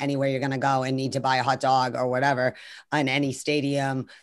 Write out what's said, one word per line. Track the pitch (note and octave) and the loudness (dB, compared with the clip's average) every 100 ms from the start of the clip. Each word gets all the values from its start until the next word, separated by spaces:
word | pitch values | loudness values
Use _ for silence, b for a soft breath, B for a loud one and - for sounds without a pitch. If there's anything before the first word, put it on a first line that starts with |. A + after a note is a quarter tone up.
anywhere | C#3 C#3 C#3 | -2 0 0
you're | C3 | 0
gonna | C3+ C3+ | -2 0
go | C#3 C3+ | 2 2
and | C3 C3 | 0 -2
need | C3 | -2
to | C3+ | -2
buy | C3 C3 | 0 2
a | |
hot | B2 C3 | 2 2
dog | C3 C3 B2+ | 4 4 2
or | B2 B2+ | 0 0
whatever | B2+ C#3 B2+ B2+ - B B B | 2 2 2 0 -2 B B B
on | D3+ C3+ | -2 0
any | C3+ C#3+ | 0 -2
stadium, | B2+ - D3 C#3 C#3 C3+ C3 - b | -4 -2 0 0 0 0 -2 -6 b